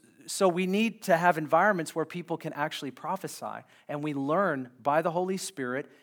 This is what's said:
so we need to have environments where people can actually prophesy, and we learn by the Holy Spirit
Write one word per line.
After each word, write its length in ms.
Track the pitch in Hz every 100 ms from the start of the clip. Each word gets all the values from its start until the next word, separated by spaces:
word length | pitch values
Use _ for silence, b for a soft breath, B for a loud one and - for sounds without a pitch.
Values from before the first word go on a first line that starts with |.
| - - -
so 220 | - 196
we 180 | 175 185
need 360 | 202 226 -
to 120 | - 165
have 220 | 175 165
environments 560 | 147 165 202 185 151
where 120 | 160 156
people 300 | 175 165 160
can 160 | 160
actually 360 | 147 151 - 139
prophesy, 720 | 131 156 185 151 - 107 110 - b -
and 140 | 147
we 100 | 151
learn 580 | 139 139 170 196 139 127 -
by 200 | 127 151
the 80 | 170
Holy 260 | 165 185 190
Spirit 540 | - - 127 131 - b